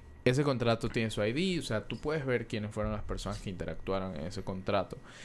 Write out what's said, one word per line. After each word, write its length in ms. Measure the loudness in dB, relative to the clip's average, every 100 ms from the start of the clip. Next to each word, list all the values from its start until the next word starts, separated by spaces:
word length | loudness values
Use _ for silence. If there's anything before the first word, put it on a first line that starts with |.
| -12 0 4
ese 180 | 4
contrato 460 | 4 4 4 4 2
tiene 220 | 2 0
su 120 | 2
I 100 | 2
D, 260 | 2 2 2
o 20 |
sea, 200 | 0 -2 -2
tú 140 | -4
puedes 260 | 0 0 2
ver 220 | 0 0
quiénes 240 | -2 -2
fueron 220 | -2 -2
las 100 | 0
personas 340 | -2 -4 -4 -4
que 120 | -4
interactuaron 640 | -4 -4 -4 0 0 0 -4
en 100 | -4
ese 180 | -6
contrato. 540 | -4 -4 2 2 2 -4 -12 -16